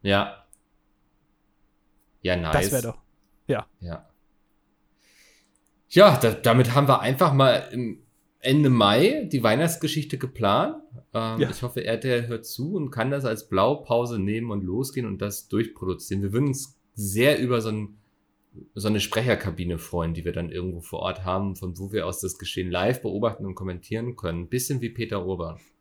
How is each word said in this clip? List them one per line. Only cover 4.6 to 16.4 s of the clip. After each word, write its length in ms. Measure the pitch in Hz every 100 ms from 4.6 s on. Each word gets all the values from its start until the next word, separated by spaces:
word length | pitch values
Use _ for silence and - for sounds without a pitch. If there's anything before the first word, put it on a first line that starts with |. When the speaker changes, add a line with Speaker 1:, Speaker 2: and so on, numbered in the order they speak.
| _ _ _ _ _ _ _ _ _ _ _ _ _
Speaker 1:
Ja, 280 | 170 202 131
da, 140 | 117
damit 420 | 110 - 127 117
haben 140 | 131 143
wir 140 | 127
einfach 320 | 110 135 175
mal 340 | 135 135 107 -
im 280 | 120 117 90 _ _ _ _
Ende 300 | 120 143 147
Mai 580 | 123 101 110 190 302 240
die 120 | 139
Weihnachtsgeschichte 760 | 113 117 165 165 156 151 147 131
geplant. 600 | 127 - 104 113 208 311 - - _
Ähm, 260 | 113 113 113
Speaker 2:
Ja. 80 | 135
Speaker 1:
ich 100 | -
hoffe, 240 | 123 123 110
R 140 | 113
T 100 | 131
L 160 | 120 120
hört 180 | 117 -
zu 260 | - 143 196
und 140 | 143
kann 220 | 123 117
das 140 | 139 131
als 220 | 110 -
Blaupause 720 | 95 107 147 - 120 120 117
nehmen 320 | 98 110 120
und 140 | 101
losgehen 420 | 92 98 135 - 113
und 160 | 95
das 260 | 101 101 -
durchproduzieren. 760 | 101 113 - 92 87 - 98
Wir 100 | 98
würden 140 | 110